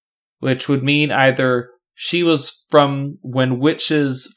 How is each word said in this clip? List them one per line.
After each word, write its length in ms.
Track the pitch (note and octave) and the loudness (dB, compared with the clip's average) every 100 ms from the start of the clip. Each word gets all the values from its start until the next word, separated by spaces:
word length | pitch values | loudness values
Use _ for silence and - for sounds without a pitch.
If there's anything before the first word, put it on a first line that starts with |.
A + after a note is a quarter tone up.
| _ _ _ - | _ _ _ -8
which 300 | C3 B2+ - | -4 -2 -2
would 140 | C#3 | -2
mean 280 | C3 D3 D3 | 0 0 0
either 560 | A#2 C3+ C3 B2+ B2 A#2+ _ _ | 2 2 2 0 -2 -4 _ _
she 280 | - - F3 | -12 -4 0
was 420 | E3+ D#3+ - - - | 2 2 0 -4 2
from 480 | D3+ C#3+ C#3 C#3 - | 4 4 0 -8 -10
when 360 | C3 B2+ B2+ B2 | -6 -2 0 2
witches 720 | D3 D#3+ - D3+ C#3 B2+ - | 0 0 -2 0 0 -2 -6